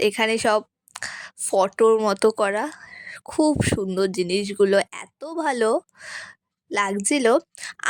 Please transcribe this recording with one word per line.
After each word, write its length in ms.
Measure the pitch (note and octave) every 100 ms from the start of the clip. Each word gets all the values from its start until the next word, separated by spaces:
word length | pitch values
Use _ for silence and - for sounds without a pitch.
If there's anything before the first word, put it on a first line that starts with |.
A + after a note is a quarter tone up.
| G#3+
এখানে 260 | G3+ A3 A3+ A#3
সব 160 | G#3+ - _ _ - - - - - -
ফটোর 460 | G3 F#3+ - A3+ A3 G#3+
মতো 220 | G3+ A3 -
করা, 240 | G3+ G3+ C#4 - - - - - -
খুব 220 | - D#4 D4 -
সুন্দর 340 | - F#3+ F#3 G3 F#3
জিনিসগুলো, 600 | F3 F#3 G3+ G3+ G3+ G3 - F#3+
এত 180 | F#3+ - D4 E4
ভালো 260 | D#4 B3+ A3 C4+ - _ - - - - _ _ - G#3
লাগছিল। 460 | G3+ G3+ G3 D4 A#3 C4+ - - - - -